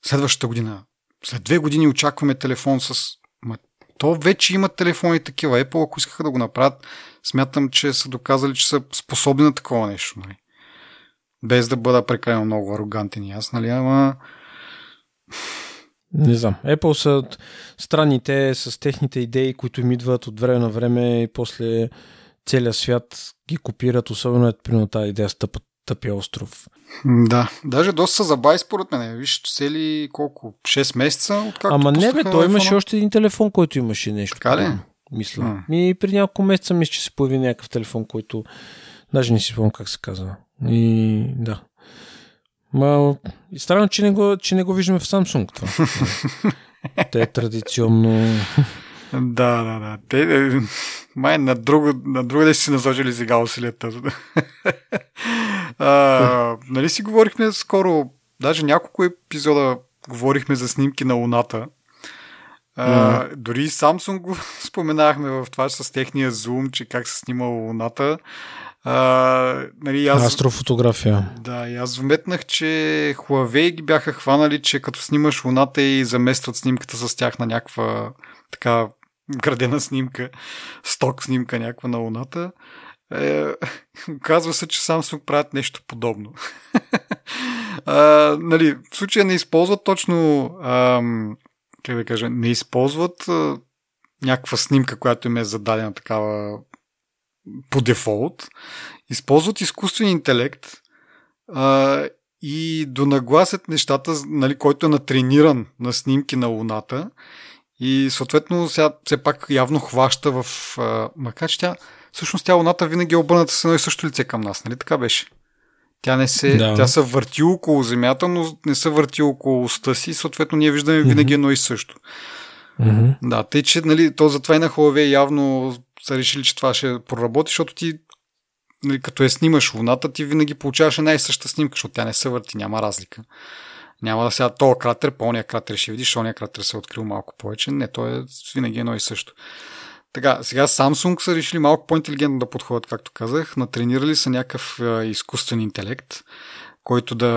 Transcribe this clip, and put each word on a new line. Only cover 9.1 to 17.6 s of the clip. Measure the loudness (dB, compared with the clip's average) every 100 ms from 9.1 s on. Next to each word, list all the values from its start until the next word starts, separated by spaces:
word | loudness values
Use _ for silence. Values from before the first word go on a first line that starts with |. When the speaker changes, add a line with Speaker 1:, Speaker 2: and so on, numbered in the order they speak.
| 0 2 6
Speaker 1:
на | 4 4
такова | -4 -2 -2
нещо. | -4 -10 -10
Нали? | -18 -20 _ _ _ -20 -20 -20 _ _ _ _
Без | 0 2 2
да | 0
бъда | 2 2 2
прекалено | -4 0 0 0
много | -2 -4 -6
арогантен | -6 -6 -6 -8
и | -12
аз, | -10 -8
нали, | -6 -2
ама | -2 2 2 2 0 -14 -20 -20 -20 -20 -20 -20 _ _ _ _ -14 -12 -12 -14 -20 _ _ _
Speaker 2:
Не | 2 4 4
знам. | 2 -2 0
Apple | 2 2
са | 2 2 2 0 -14 -20 -20